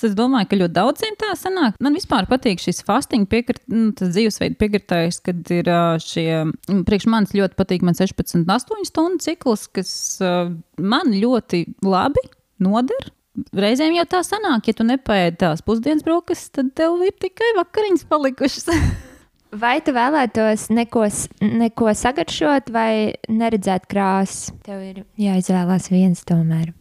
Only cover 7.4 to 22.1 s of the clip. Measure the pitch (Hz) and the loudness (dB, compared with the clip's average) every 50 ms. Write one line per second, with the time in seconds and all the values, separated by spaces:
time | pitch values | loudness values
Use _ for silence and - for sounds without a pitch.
7.4 | 196 180 - - 185 - 185 175 180 175 165 - 190 190 - - 165 - - 175 | 0 0 0 -2 -2 0 0 0 2 2 2 2 0 -2 0 -4 -6 -2 0 0
8.4 | 165 180 202 247 - - 440 415 359 - - 320 320 349 381 302 - 311 330 - | 0 2 0 -2 -2 -6 -6 -6 -6 -4 -2 0 0 0 0 -2 -2 -4 -6 -4
9.4 | - 262 214 - - - - 196 180 - - - - - - - 190 180 175 180 | -2 -2 -2 -2 -4 -8 -6 -6 -6 -6 -8 -8 -8 -8 -4 -2 -2 0 0 0
10.4 | 175 175 175 165 - _ - - 185 196 240 311 381 262 202 190 214 247 254 220 | 0 -2 -6 -10 -12 _ -8 -4 -2 0 0 0 0 0 0 2 2 2 2 0
11.4 | - - 190 175 160 - - - - 190 185 180 190 269 294 508 523 - _ _ | 0 -2 -2 -2 -2 -4 -6 -4 0 0 2 2 0 0 0 -2 -4 -4 _ _
12.4 | _ _ _ - 185 190 208 233 247 269 466 539 - - _ _ _ _ - - | _ _ _ -2 0 2 2 2 0 0 -2 -6 -6 -10 _ _ _ _ -12 -12
13.4 | - - - 185 202 208 254 262 311 320 339 339 339 - 370 370 330 - 392 427 | -12 -6 -4 -2 0 2 2 2 2 2 2 2 0 0 0 -2 0 -2 -4 -4
14.4 | 427 370 254 214 - 220 - - 226 233 262 262 - - 214 196 175 170 170 - | 0 0 0 0 2 0 0 2 2 0 0 0 0 0 2 2 2 0 0 0
15.4 | 190 165 156 165 - - 220 226 233 285 311 302 - 320 330 349 339 - 339 - | 0 0 0 -2 -2 -2 -2 0 0 0 0 0 0 0 -2 -2 0 -4 -8 -8
16.4 | - - - 277 254 269 - - 320 330 339 349 359 392 - - - 370 _ - | -8 -10 -6 -4 -4 -4 0 0 0 0 2 2 0 0 -2 -2 -8 -8 _ -2
17.4 | 453 466 453 370 339 _ - 427 427 403 359 294 - - 311 302 277 269 262 - | 0 0 2 0 -2 _ -2 -2 0 2 0 0 0 0 -2 0 0 0 -2 0
18.4 | 269 262 - - - 339 339 311 - - - - - - - - _ _ _ _ | -2 -2 -2 -2 -4 -2 0 2 2 0 0 -2 -10 -18 -20 -20 _ _ _ _
19.4 | _ _ 214 208 233 240 262 311 311 320 262 240 233 269 311 302 254 214 - 226 | _ _ -8 -4 0 0 0 0 -2 -2 -2 0 0 2 2 2 0 0 0 0
20.4 | 220 220 220 214 - - 214 240 240 226 - 233 214 208 - - - - - - | 2 2 2 0 -2 0 0 0 0 0 0 0 0 0 0 -4 -8 -10 -6 -2
21.4 | 214 214 233 226 233 226 - - 233 214 214 - - 240 | -2 0 2 2 0 0 0 0 2 2 2 2 0 0